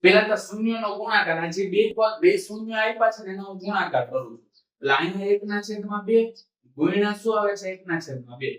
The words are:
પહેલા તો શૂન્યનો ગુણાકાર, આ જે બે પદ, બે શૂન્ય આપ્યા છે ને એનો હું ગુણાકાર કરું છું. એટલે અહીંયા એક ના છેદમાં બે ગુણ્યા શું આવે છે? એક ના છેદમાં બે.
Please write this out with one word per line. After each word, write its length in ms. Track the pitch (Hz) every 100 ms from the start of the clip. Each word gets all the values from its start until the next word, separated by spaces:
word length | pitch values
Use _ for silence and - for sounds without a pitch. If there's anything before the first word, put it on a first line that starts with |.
પહેલા 240 | 185 208 214
તો 60 | 208 -
શૂન્યનો 420 | 208 226 226 214 202
ગુણાકાર, 380 | - 214 165 165
આ 100 | 170 175
જે 60 | 196
બે 100 | 190 220 214
પદ, 180 | 220 220
બે 80 | 180 196 -
શૂન્ય 300 | 214 220 220
આપ્યા 340 | 220 226 226
છે 80 | 214
ને 80 | 202
એનો 100 | 196 196
હું 100 | 185
ગુણાકાર 420 | 185 202 175 - -
કરું 180 | - -
છું. 140 | - _ _ _ _
એટલે 140 | 139 139
અહીંયા 340 | 175 190 196
એક 80 | 202 208
ના 120 | 208 202
છેદમાં 360 | 208 196 208 196
બે 100 | 226 226 - _ _ 123 135
ગુણ્યા 420 | 165 190 208 208
શું 180 | 226 214
આવે 140 | 202 202
છે? 60 | 190
એક 80 | 185 180
ના 120 | 165 151
છેદમાં 320 | 127 120 123
બે. 80 | 131